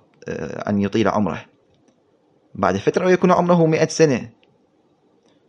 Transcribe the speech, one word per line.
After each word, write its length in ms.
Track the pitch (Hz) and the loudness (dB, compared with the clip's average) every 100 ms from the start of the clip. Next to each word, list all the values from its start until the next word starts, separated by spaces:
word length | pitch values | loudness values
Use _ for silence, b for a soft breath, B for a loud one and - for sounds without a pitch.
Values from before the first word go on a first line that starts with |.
| _ _ - | _ _ -12
آه، 420 | 82 82 - - | -10 -10 -8 -4
أن 120 | 101 | -2
يطيل 260 | 98 113 98 | 0 0 0
عمره، 380 | - 95 - - _ _ _ _ _ _ _ _ _ _ - | 0 -2 -6 -12 _ _ _ _ _ _ _ _ _ _ -2
بعد 220 | 95 98 | 0 0
فترة 320 | 151 185 185 | 0 0 2
يكون 220 | 180 180 | 2 2
عمره 340 | 175 175 175 160 | 2 2 2 2
مئة 220 | 156 156 | 2 0
سنة، 420 | - 160 120 117 _ _ _ _ _ _ _ _ _ _ _ | 2 2 0 -6 _ _ _ _ _ _ _ _ _ _ _